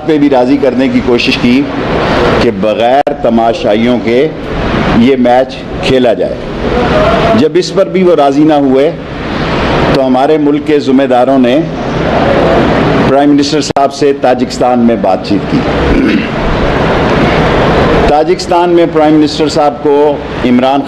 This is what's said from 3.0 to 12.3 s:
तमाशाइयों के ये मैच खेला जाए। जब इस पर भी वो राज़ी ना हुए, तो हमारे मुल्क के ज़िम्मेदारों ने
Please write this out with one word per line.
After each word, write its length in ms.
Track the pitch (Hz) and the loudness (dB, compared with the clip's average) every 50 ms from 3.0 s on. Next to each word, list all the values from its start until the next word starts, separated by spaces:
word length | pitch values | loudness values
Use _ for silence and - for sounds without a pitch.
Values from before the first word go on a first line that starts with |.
| 143 - 143 - - | 0 -2 -2 -2 -2
तमाशाइयों 760 | 123 113 113 113 117 113 - 123 117 104 110 117 123 123 - | 0 2 2 2 0 0 0 0 0 0 2 2 0 0 0
के 200 | 95 113 117 127 151 156 - - - - - - - - - - - - - - 117 | 0 0 0 2 0 0 -2 -6 -10 -8 -6 -4 -4 -2 -2 -2 -2 0 2 2 2
ये 100 | 131 139 127 | 2 2 2
मैच 400 | 123 123 123 127 135 - - - - - - - - | 2 2 2 2 2 0 -4 -12 -12 -10 -8 -6 -2
खेला 300 | - 131 127 123 120 104 | 0 0 2 2 2 0
जाए। 1200 | 90 87 69 - - - - - - - - - - - - - - - - - - - - - 214 | 0 -2 -4 -6 -8 -10 -10 -8 -6 -6 -4 -2 -2 -2 0 0 0 0 0 0 0 0 0 2 2
जब 180 | 147 156 151 180 | 2 2 0 0
इस 120 | 175 170 | -2 -2
पर 180 | 165 190 190 170 | 0 0 0 0
भी 140 | 165 185 185 | 0 0 2
वो 120 | 175 170 | 2 2
राज़ी 280 | 147 143 139 139 143 151 | 2 2 2 2 2 2
ना 120 | 156 151 147 | 2 2 2
हुए, 320 | 139 135 131 135 139 156 - - - - - - - - - - - - - - - - 147 - - - | 2 2 2 2 2 0 -2 -4 -10 -12 -12 -10 -8 -6 -6 -4 -4 -4 -4 -4 -2 -2 -2 -2 0 0
तो 100 | - 143 | 0 0
हमारे 360 | 131 131 127 127 135 147 156 151 | 0 2 2 2 2 2 2 2
मुल्क 280 | 147 143 147 147 147 | 2 0 0 0 0
के 140 | 147 151 147 | 0 0 0
ज़िम्मेदारों 580 | 123 127 131 135 139 127 127 - - 135 139 135 | 2 2 2 2 2 2 2 2 2 2 2 2
ने 160 | 127 120 127 151 170 - - - - - - - - - - - 185 185 | 2 2 2 0 0 -2 -6 -6 -6 -6 -4 -4 -2 -2 -2 -2 0 0